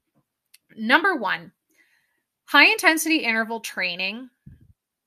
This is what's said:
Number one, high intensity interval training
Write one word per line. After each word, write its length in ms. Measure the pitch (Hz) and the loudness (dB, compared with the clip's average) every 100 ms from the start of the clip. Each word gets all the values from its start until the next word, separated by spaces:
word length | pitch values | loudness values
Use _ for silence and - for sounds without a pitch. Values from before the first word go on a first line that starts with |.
| _ _ _ _ _ _ _ - | _ _ _ _ _ _ _ -10
Number 380 | 220 294 392 320 | 2 2 4 0
one, 360 | 190 165 170 _ _ _ _ _ _ _ _ _ | -4 -8 -10 _ _ _ _ _ _ _ _ _
high 240 | - 285 330 | 0 4 4
intensity 560 | 440 320 311 320 311 | 4 2 0 0 -2
interval 360 | 233 226 220 226 | 0 -4 -4 -8
training 680 | - - 180 175 190 220 262 _ - - _ _ _ _ | -10 -8 -6 -6 -8 -8 -16 _ -20 -20 _ _ _ _